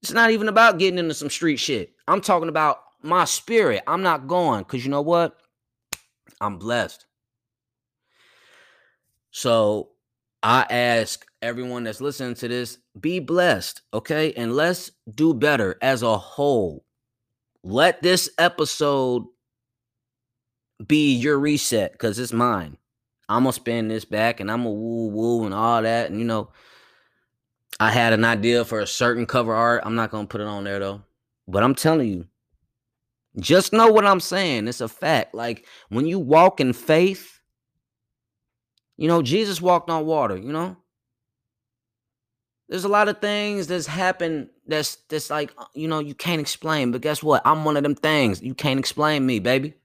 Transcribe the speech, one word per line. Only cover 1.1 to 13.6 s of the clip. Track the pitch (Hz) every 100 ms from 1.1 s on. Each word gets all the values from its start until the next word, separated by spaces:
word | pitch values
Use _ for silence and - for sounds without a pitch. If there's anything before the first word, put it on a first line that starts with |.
some | 151 147
street | - 170 135
shit. | - 120 87 _ -
I'm | 185
talking | 180 180 165
about | 156 151 - _ _
my | 151 180 165
spirit. | - - 226 180 101 -
I'm | 165
not | 190 156 131
going, | 180 165 110
'cause | 95 131
you | 131
know | 139
what? | 147 170 170 _ _ _ _ _ _ - _ _ _ _
I'm | 104 95
blessed. | 104 120 90 - _ _ _ _ _ _ _ _ _ _ _ _ _ _ _ _ _ _ _ _ _ _ _
So | - 131 113 104 104 - _ _ _ _ _
I | 107 123 -
ask | 120 123 117 107 - _ _
everyone | 120 120 127 123
that's | 113 110
listening | 139 135 127
to | 120 120
this, | 123 120 - _ -
be | 156 180
blessed, | 135 170 180 104